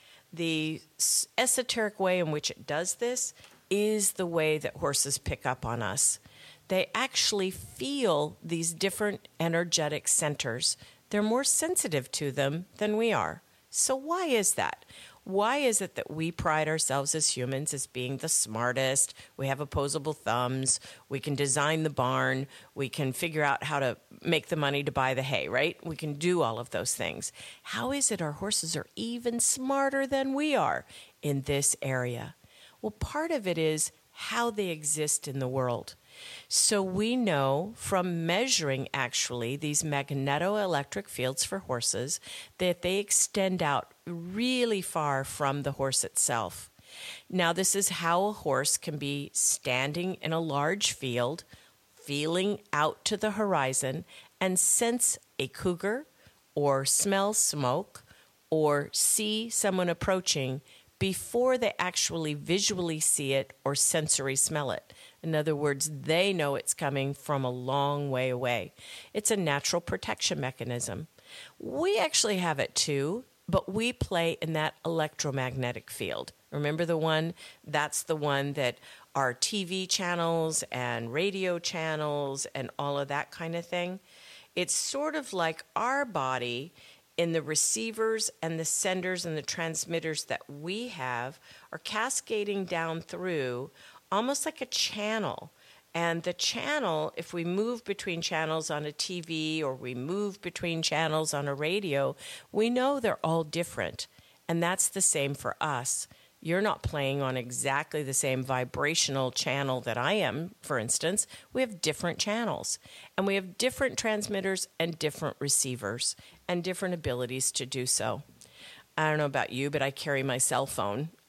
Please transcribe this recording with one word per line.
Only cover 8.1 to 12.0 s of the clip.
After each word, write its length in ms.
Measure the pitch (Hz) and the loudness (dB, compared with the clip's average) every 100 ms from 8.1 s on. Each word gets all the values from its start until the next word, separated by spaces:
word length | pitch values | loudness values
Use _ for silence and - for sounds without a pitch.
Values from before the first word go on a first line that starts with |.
| 147 151 - | 4 0 -4
these 320 | 165 165 165 | -6 -2 -2
different 540 | 165 196 - 208 202 - - | 0 0 0 -2 -2 -8 -2
energetic 680 | 165 165 175 165 151 151 - | 2 2 2 0 0 0 2
centers. 680 | - 151 143 131 117 - - - - _ | 2 2 0 -2 0 0 -2 -8 -20 _
They're 140 | 208 | 0
more 220 | 214 247 | 2 2
sensitive 680 | 277 - 320 359 226 147 | 4 2 2 0 0 -2